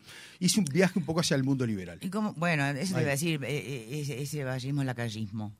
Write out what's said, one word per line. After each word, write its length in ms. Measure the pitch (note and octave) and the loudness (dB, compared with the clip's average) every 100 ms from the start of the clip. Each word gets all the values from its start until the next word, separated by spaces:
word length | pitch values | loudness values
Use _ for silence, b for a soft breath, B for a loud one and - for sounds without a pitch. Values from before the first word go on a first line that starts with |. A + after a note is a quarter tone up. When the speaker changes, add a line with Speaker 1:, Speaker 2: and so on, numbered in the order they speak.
| B B B B | B B B B
Speaker 1:
hice 200 | F3+ G#3+ | 2 4
un 60 | D3+ | 4
viaje 320 | D3+ F3+ G3+ | 4 4 4
un 80 | C#3+ | 0
poco 140 | E3 | 0
hacia 160 | - C#3 | 2 4
el 80 | |
mundo 240 | C3+ C3+ A#2+ | 4 2 2
liberal. 320 | G2 F2 E2+ | 0 -4 -6
Speaker 2:
¿Y 80 | F#3+ | -4
cómo? 240 | G#3 G#3+ | -2 -2
Bueno, 320 | D#3 E3+ D3+ C#3 | 0 2 2 2
eso 280 | C#3 F#3 - | 0 0 0
te 20 | |
Speaker 1:
Ahí. 60 | |
Speaker 2:
iba 80 | D3 | 2
a 20 | C#3 | 2
decir, 280 | E3 D#3 | 0 0
eh, 140 | A2+ C#3+ | -2 -4
eh, 440 | G2+ C3+ A2 D3+ | -4 -8 -6 -6
ese, 180 | C#3+ B2 | -4 -4
ese 200 | C#3+ D3+ | -4 -4
vallismo, 400 | C3 C3 C3 C#3+ | -4 -4 -2 0
lacayismo, 720 | C3 B2 A#2 A2 G#2 A2 G#2+ | 0 -2 -4 -4 -6 -6 -8